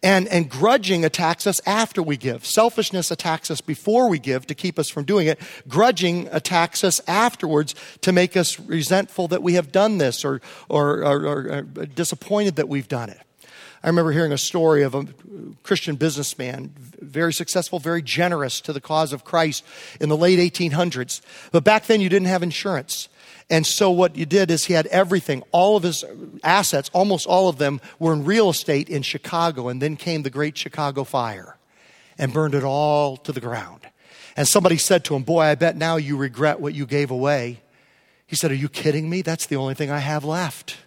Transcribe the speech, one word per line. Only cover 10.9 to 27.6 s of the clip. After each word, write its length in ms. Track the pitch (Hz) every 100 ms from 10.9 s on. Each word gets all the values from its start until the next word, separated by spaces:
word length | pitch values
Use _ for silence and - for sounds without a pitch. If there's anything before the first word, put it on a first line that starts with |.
| 147
or, 220 | 147 143 151
or, 220 | 143 135
or 140 | 143
disappointed 960 | 143 139 151 135 165 - - 208 208 156
that 100 | 143
we've 220 | 143 131
done 220 | 127 113
it. 100 | - _ _ - - - -
I 60 | -
remember 240 | 170 165
hearing 200 | 151 165
a 60 | 139
story 440 | - 180 160 151
of 120 | 139
a 120 | 135 139 - - 196 - -
Christian 320 | - 196 - 143
businessman, 760 | 156 139 143 - 127 131 135 143 123 -
very 320 | 147 143 165
successful, 440 | 156 170 185 165 180
very 220 | 147 170
generous 640 | 139 - 175 170 135 -
to 100 | -
the 80 | 143
cause 320 | - 156 156
of 120 | 139
Christ 400 | - 170 160 139 - - - -
in 80 | 151
the 80 | 151
late 220 | 175 185
eighteen 340 | 175 - 170
hundreds. 480 | 147 175 135 123 - _ - -
But 100 | 170
back 240 | 156 214 -
then 140 | 220
you 80 | 185
didn't 200 | 196 185
have 140 | 185
insurance. 680 | 175 156 202 165 131 - - _ - - _
And 140 | 165 160
so 240 | - 202
what 240 | 175 180
you 120 | 156 160
did 220 | 185 190
is 180 | 165 -
he 80 |
had 120 | 170 160
everything, 540 | 180 190 185 - 135 -
all 260 | 175 190 214
of 60 |
his 220 | 175 156 - 113 - -
assets, 440 | 156 190 196 143 135
almost 340 | 180 196 185 -
all 220 | 180 190
of 100 |
them 220 | 139